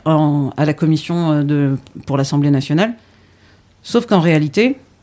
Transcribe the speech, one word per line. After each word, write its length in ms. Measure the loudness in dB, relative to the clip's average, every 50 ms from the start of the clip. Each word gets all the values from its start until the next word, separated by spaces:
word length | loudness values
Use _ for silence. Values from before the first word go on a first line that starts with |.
| -2
en, 460 | 0 2 2 2 2 0 0 -2 -2 -2
à 80 | -2 -2
la 100 | -2 0
commission, 580 | 0 0 0 0 0 -2 -4 -4 -2 0 0
euh, 120 | 0 0 0
de, 340 | 0 0 0 0 0 -2 -4 -6 -12 -20 -14 -8
pour 120 | -4 -2
l'Assemblée 320 | -2 -2 0 0 0 2 2
nationale. 440 | 2 0 0 0 0 0 0 -2 -4 -10 _ _ _ _ _ _ _ _ _ _ _ _ _ _ _ _ -8
Sauf 220 | -2 -2 -2 0
qu'en 160 | 2 0 2
réalité, 580 | 4 4 2 2 0 0 0 0 0 0 0 -4 -10 _ _ _